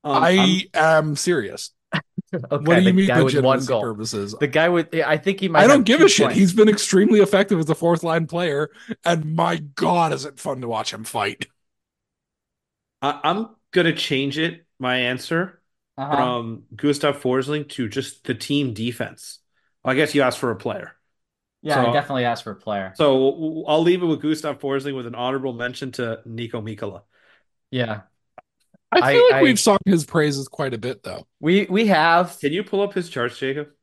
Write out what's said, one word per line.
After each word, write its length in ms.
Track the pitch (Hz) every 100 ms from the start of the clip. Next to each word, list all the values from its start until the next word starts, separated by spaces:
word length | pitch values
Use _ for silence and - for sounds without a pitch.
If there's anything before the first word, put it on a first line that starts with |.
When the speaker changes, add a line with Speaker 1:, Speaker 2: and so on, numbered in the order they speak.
Speaker 1:
Um, 180 | 147 139
Speaker 2:
I 440 | 165 190 190 185 -
Speaker 1:
I'm 340 | 170 160 160 156
Speaker 2:
am 80 | 143
serious. 540 | - 165 98 - - _ _
Speaker 3:
<laughs> 80 | 156 - - -
Okay, 120 | 175 120
Speaker 2:
What 260 | 147 147
do 60 | 170
you 40 | 190
Speaker 3:
the 60 |
Speaker 2:
mean 140 | 185 196
Speaker 3:
guy 160 | -
with 140 | 131 143
one 220 | 127 131
Speaker 2:
legitimacy 60 | 131
Speaker 3:
goal. 120 | 120
Speaker 2:
purposes? 540 | 117 104 110 107 101 107
Speaker 3:
The 100 | 143
guy 200 | 151 165
with, 260 | 175 165
I 220 | 165 147 156
think 240 | 190 196
he 80 | 190
might 120 | 156
Speaker 2:
I 60 | 226
don't 120 | 277
Speaker 3:
have 60 |
Speaker 2:
give 160 | 208 311
Speaker 3:
two 60 | 381
Speaker 2:
a 20 |
shit. 160 | - 135
Speaker 3:
points. 120 | 120
Speaker 2:
He's 140 | 190
been 160 | 208 214
extremely 520 | 208 - 190 208 208
effective 380 | 196 196 202 185
as 120 | 156
a 40 |
fourth 280 | 156 170 170
line 240 | 170 160 160
player, 440 | 170 175 143 151 - - -
and 320 | 170 170 156
my 220 | 160 170 170
God, 560 | 147 135 165 175 160
is 140 | 139 143
it 120 | 135
fun 220 | - 131
to 80 | 120
watch 240 | 110 110
him 120 | 113
fight. 420 | 110 117 101 - - _ _ _ _ _ _ _ _ _ _ _ _ _ _ _
Speaker 1:
I, 200 | 139 143
I'm 280 | 151 190 226 _ _
gonna 240 | 185 165
change 420 | 156 - 135 139 143
it, 300 | 160 165 _ _
my 160 | 127 127
answer, 680 | 123 127 - 165 185 _ _ _ _ -
Speaker 3:
Uh-huh. 200 | 139 143
Speaker 1:
from 480 | 127 123 117 113 _
Gustav 480 | 107 147 143 151 139
Forsling 460 | 127 131 131 151 143
to 180 | - 113
just 360 | 131 - -
the 100 | -
team 400 | 120 - 143 135
defense. 640 | 104 117 117 110 - - - _ _ _ _
I 100 | 127
guess 180 | 131 151
you 100 | 143
asked 160 | 131 120
for 120 | 127
a 60 | 107
player. 400 | 120 - - _ _ _ _ _ _ _
Speaker 3:
Yeah, 180 | 151 139
I 40 |
Speaker 1:
So, 80 | 120
Speaker 3:
definitely 320 | 120 120 135
asked 180 | 120 117
for 80 | -
a 60 | 98
player. 380 | - 101 95 -
Speaker 1:
so 160 | 151
w-, 200 | 131 135
w-, 320 | 151 160 156 151
I'll 160 | 156
leave 200 | 165 180
it 40 | 175
with 140 | 151
Gustav 380 | 151 156 156 135
Forsling 380 | 139 139 139 135
with 100 | 117
an 80 |
honorable 380 | 113 123 135 131
mention 400 | 117 123 123 135
to 280 | 120 117 113 117
Niko 280 | 113 117
Mikkola. 480 | 120 107 104 104 90 _ _ _ _ _ _ _
Speaker 3:
Yeah. 300 | 127 117 107 _ _ _ - _ _ _ _ _
Speaker 2:
I 220 | 359 214
feel 100 | 480
Speaker 3:
I, 60 | 494
Speaker 2:
like 40 | -
Speaker 3:
I 20 |
Speaker 2:
we've 160 | 285 220
sung 200 | - 196
his 200 | 196 175
praises 420 | 143 170 151 139 135
quite 260 | - 139
a 60 | 117
bit, 240 | 120 -
though. 240 | - 87 - _
Speaker 3:
We, 260 | 151 196 -
we 200 | 190 220
have. 500 | 170 165 165 175 -
Speaker 1:
Can 120 | 143
you 100 | 170
pull 180 | 202 196
up 140 | 202
his 140 | 196 170
charts, 280 | 131 120 -
Jacob? 340 | 135 139 147 _